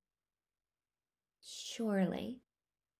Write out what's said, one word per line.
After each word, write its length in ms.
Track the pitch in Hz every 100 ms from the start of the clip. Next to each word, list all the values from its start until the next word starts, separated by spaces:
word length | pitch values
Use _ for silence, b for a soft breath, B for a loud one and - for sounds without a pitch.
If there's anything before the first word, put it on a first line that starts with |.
| _ _ _ _ _ _ _ _ _ _ _ _ _ _
Surely, 1000 | - - - - 220 196 180 - 214 247 - _ _ _ _